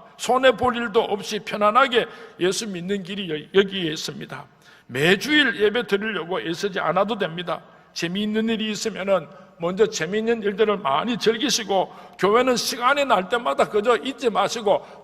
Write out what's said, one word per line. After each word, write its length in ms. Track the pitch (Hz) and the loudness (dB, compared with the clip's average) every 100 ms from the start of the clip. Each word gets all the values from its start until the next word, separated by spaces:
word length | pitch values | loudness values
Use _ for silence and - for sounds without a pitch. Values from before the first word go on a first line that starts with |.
| - - | -20 -8
손해 340 | - 254 262 | 0 4 6
볼 240 | 214 247 233 | 4 2 0
일도 260 | 240 202 | 0 2
없이 380 | 170 202 - 208 | 2 0 -4 -8
편안하게 680 | - 220 208 233 269 233 180 - - - | -6 0 4 6 4 4 0 -6 -16 -4
예수 260 | 180 - 226 | -2 -2 -4
믿는 360 | 180 175 202 | -8 -6 -6
길이 260 | 175 202 185 | -6 -10 -8
여-, 300 | 151 151 190 | -8 -2 2
여기에 320 | 196 190 165 | 2 0 -4
있습니다. 520 | 156 - 139 151 139 - _ - - - | -4 -8 -10 -12 -14 -16 _ -20 -20 -8
매주일 720 | 123 160 196 220 302 269 175 | 0 4 4 2 2 2 2
예배 260 | 214 226 - | 0 0 0
드리려고 540 | 202 220 190 165 180 | -2 -2 -6 -6 -6
애쓰지 380 | 135 170 202 180 | -4 -4 -4 -4
않아도 380 | 156 175 202 220 | -2 0 0 0
됩니다. 440 | 175 170 175 160 - - _ | -4 -4 -8 -8 -10 -20 _
재미있는 560 | - 170 190 214 214 226 | -8 -6 -4 -2 -2 0
일이 220 | 220 220 | -2 -4
있으면은 560 | 208 226 185 190 190 151 - - - | -4 -6 -4 0 0 0 -16 -20 -6
먼저 240 | 170 185 208 | -2 2 0
재미있는 540 | - 160 208 220 233 | 0 -4 -2 -2 -2
일들을 360 | 202 202 214 196 | -2 0 2 2
많이 400 | 165 143 208 226 | 0 0 0 0
즐기시고 760 | - 226 254 220 196 196 160 - - - | 0 0 0 -2 0 0 -2 -6 -20 -2
교회는 380 | 190 226 254 240 | 2 4 4 2
시간이 480 | - 247 247 285 277 | -2 0 2 2 4
날 220 | 202 185 | 2 2
때마다 400 | 240 269 269 214 | -2 0 0 0
그저 300 | 208 214 226 | 2 2 2
잊지 320 | - 269 240 | 0 -4 -2
마시고 500 | 196 254 233 208 160 - - | 0 0 0 0 0 0 -18